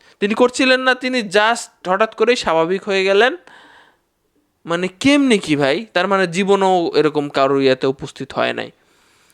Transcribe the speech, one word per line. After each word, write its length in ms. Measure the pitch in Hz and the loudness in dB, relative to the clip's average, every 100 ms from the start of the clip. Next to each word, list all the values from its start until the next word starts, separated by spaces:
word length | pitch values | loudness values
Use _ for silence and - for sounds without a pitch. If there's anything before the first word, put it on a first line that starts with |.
| _ _ | _ _
তিনি 140 | 202 | -4
করছিলেন 460 | 220 247 - 262 254 | 0 0 2 0 0
না, 140 | 262 | 0
তিনি 240 | 254 254 254 | -2 -2 -4
just 680 | 202 202 214 233 - _ 175 | -2 0 0 0 -8 _ -4
হঠাৎ 240 | 190 220 | -2 -2
করেই 220 | - 226 247 | 0 0 0
স্বাভাবিক 460 | - 160 165 190 | 0 0 0 -2
হয়ে 200 | 208 190 | -2 -2
গেলেন। 320 | 190 196 247 349 - - - - _ _ _ _ _ _ _ _ - | 0 2 2 -2 -12 -20 -20 -20 _ _ _ _ _ _ _ _ -6
মানে, 220 | 170 180 | -4 -4
কেমনে 500 | - 269 285 269 208 | -2 2 2 4 2
কি 180 | 156 143 | 0 0
ভাই? 300 | 135 160 220 | 2 0 -2
তার 140 | 175 185 | -2 0
মানে 180 | 196 185 | 0 0
জীবনেও 500 | 165 196 196 190 185 165 - | -2 0 2 2 2 2 2
এরকম 320 | 151 147 143 | 0 0 -2
কারোর 340 | 143 135 139 | 0 2 2
ইয়াতে 240 | 135 131 135 | 2 2 0
উপস্থিত 460 | 135 139 - 135 | -4 -10 -14 -10
হয় 200 | - 120 | -4 -4
নাই। 180 | 117 113 - _ _ _ _ _ | -4 -10 -16 _ _ _ _ _